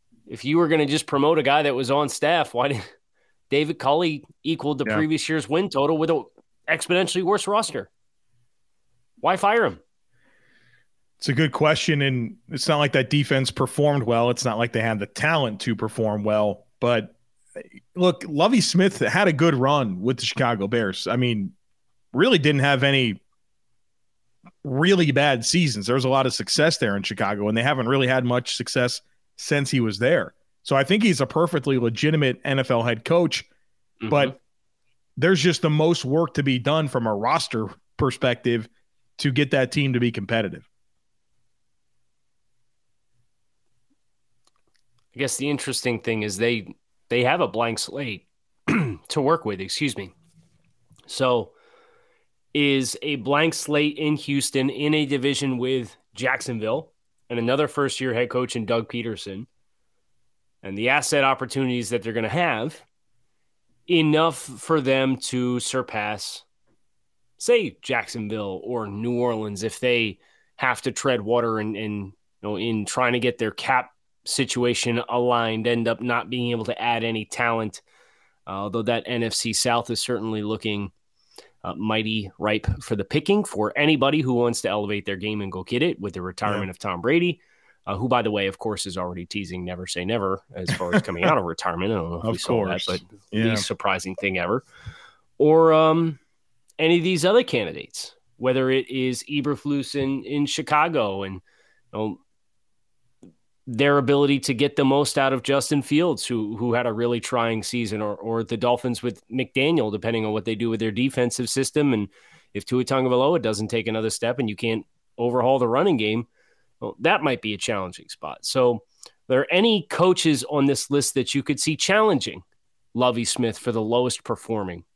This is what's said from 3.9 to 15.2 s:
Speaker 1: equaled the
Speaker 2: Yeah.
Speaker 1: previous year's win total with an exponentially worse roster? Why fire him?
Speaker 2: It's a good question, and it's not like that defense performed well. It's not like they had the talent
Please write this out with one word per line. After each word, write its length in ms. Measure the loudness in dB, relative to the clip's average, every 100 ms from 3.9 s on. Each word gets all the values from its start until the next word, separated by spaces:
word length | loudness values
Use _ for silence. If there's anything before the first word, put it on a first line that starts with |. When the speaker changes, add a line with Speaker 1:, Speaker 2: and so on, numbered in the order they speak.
| 2 0 -4 -10 _
Speaker 1:
equaled 360 | -6 -4 -2 -2
the 80 | 0
Speaker 2:
Yeah. 80 |
Speaker 1:
previous 320 | 0 0 -2 -2
year's 220 | -4 0
win 180 | -2 0
total 300 | 0 2 2
with 120 | 2
an 120 | 0 -4 _ _ _ -4
exponentially 540 | -2 0 0 0 0
worse 220 | 0 0
roster? 440 | 0 0 0 -6 -10 _ _ _ _ _ _ _ _ _ _ _ _ _
Why 160 | 0
fire 300 | 2 2 2
him? 160 | 2 -2 _ _ _ _ _ _ _ _ _ _ _ _ _ _
Speaker 2:
It's 100 | -2
a 60 |
good 180 | 0 0
question, 500 | 2 2 2 2 2
and 360 | 2 0 -4 -8 -10
it's 220 | -4 0
not 80 | 2
like 160 | 2
that 160 | 2 2
defense 420 | 2 2 0 0
performed 520 | -2 -2 2 2 2
well. 260 | 2 2 2
It's 160 | 0
not 120 | -2 -2
like 140 | -2
they 80 | 0
had 200 | -2 -2
the 60 |
talent 540 | -6 -2